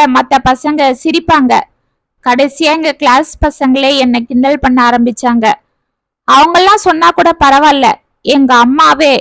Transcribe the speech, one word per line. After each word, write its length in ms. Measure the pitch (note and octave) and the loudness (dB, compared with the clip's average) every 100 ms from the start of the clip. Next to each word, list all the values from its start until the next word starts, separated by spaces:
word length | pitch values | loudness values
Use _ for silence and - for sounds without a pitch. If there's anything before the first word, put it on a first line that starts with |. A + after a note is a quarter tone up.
| D4 | 2
மத்த 280 | B3+ B3+ C4+ | 0 0 0
பசங்க 360 | C4 B3+ D4 D#4 C#4 B3+ | 0 -2 -2 -2 0 -2
சிரிப்பாங்க. 500 | D#4+ E4 E4 D#4 B3+ A3+ - _ _ _ _ _ | -4 -4 0 0 2 0 -4 _ _ _ _ _
கடைசியா 480 | - C#4+ C#4 - D#4 D#4+ | -4 -2 -2 -2 -2 -2
எங்க 160 | D#4 | -4
கிளாஸ் 380 | C#4 C#4+ B3+ D#4 - | -2 0 0 -2 -4
பசங்களே 520 | D4+ - C4+ C4 C4+ C#4 | -6 -4 -2 0 0 0
என்னை 240 | B3+ A#3+ | -2 -2
கிண்டல் 340 | A#3 B3 C4+ D4 | -4 -2 0 -2
பண்ண 200 | C4+ B3+ A#3+ | -2 0 0
ஆரம்பிச்சாங்க. 580 | A#3+ A#3+ A3+ B3 A#3 A3 - _ _ _ _ _ _ - | 0 -2 -2 -2 0 0 -4 _ _ _ _ _ _ -2
அவங்கெல்லாம் 560 | C4 D#4+ F4 F#4 G#4 F#4+ | 2 2 2 2 2 0
சொன்னா 220 | D#4+ E4+ | 0 0
கூட 200 | F4 E4+ E4 | 0 0 0
பரவாயில்ல, 420 | C#4+ C4+ D4+ C#4+ A#3+ - _ _ | 2 2 2 2 0 -2 _ _
எங்க 320 | - C#4+ C4+ | -4 0 2
அம்மாவே 580 | A#3+ A#3 C#4+ D#4 C#4 D4+ C4 | 2 2 2 0 2 0 -2